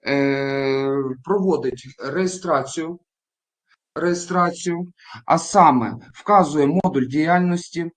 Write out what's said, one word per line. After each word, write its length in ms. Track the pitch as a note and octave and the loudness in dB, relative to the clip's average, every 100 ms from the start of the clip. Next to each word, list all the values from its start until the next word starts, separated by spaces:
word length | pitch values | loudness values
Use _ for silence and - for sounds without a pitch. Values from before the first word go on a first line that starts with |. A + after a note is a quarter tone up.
| - | -2
е, 800 | C#3 C#3 C#3 C#3 C#3 C3+ C3+ C#3 C#3 C3+ C3 | 0 0 0 -2 -2 -2 -2 -2 -2 -4 -8
проводить 640 | E3+ G3+ F#3+ D#3 - B2+ C3 - | -8 -2 0 0 -2 -8 -14 -12
реєстрацію, 1000 | C3 D3 F#3 F3+ F3 C#3+ - - D#3+ F3 _ _ _ _ _ _ _ _ _ | -8 -4 -4 -4 -2 -2 -2 -8 -8 -10 _ _ _ _ _ _ _ _ _
реєстрацію, 920 | - E3+ F3 - F#3 F3 - F3+ E3+ F3+ _ - - - | -4 -2 -2 -2 0 0 0 -6 -4 -8 _ -20 -18 0
а 120 | E3 | 0
саме 580 | - G3+ E3 C3 G#2+ A#2 - | 2 6 6 6 0 -6 -16
вказує 520 | - - G#3 D#3+ D3 C#3+ | -16 2 4 4 2 2
модуль 400 | E3+ F#3+ C#3+ B2+ | 2 0 0 -2
діяльності 840 | C#3 D#3+ F3+ F3+ F3 F3 E3 E3+ | -2 2 2 2 -2 -6 -8 -8